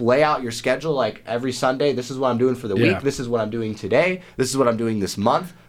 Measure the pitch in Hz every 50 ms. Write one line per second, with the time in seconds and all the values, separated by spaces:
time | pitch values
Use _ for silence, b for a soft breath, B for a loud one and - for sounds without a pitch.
0 | 117 117 127 143 151 151 147 131 127 113 110 - - 131 127 139 147 160 147 135
1 | 117 107 107 - - - 113 120 127 131 123 - 143 127 135 135 147 143 123 123
2 | 123 120 135 131 135 127 120 117 127 131 123 117 123 107 95 101 117 175 190 185
3 | 135 139 131 - 127 117 120 113 107 107 113 117 113 110 107 - - 95 113 139
4 | 170 185 185 180 B B B B 127 127 131 135 131 120 113 110 117 113 110 107
5 | 95 87 - 101 101 120 139 170 185 175 - b b